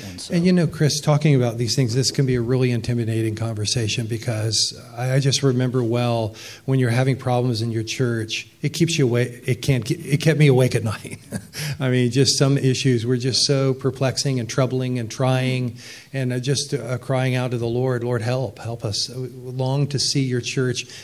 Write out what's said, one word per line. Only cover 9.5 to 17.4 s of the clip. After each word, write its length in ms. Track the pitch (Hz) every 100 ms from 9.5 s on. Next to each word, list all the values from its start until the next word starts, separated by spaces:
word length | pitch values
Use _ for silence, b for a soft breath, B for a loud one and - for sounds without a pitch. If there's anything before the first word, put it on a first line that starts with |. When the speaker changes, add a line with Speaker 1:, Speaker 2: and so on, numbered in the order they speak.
| 127
Speaker 2:
can't 240 | - 131 -
ke-, 60 |
it 300 | - - 147
kept 180 | 160 147
me 80 | 147
awake 260 | 127 127
at 100 | 117
<laughs> 120 | 107 -
night. 240 | - - - - - - 151 139
I 100 | 131
mean, 200 | 127 123
just 260 | 131 131 -
some 220 | 139 139
issues 480 | 131 120 139 120 117
were 100 | 127
just 300 | 131 - -
so 300 | 139 135 131
perplexing 640 | 135 123 131 - 143 131
and 100 | 113
troubling 480 | - 127 131 127 123
and 120 | 110
trying, 680 | - 131 131 127 127 123 120 B B B
and, 220 | 135 123
uh, 60 | 127
just, 340 | 131 135 -
uh, 240 | 135 117 123
crying 380 | - 131 131
out 160 | 127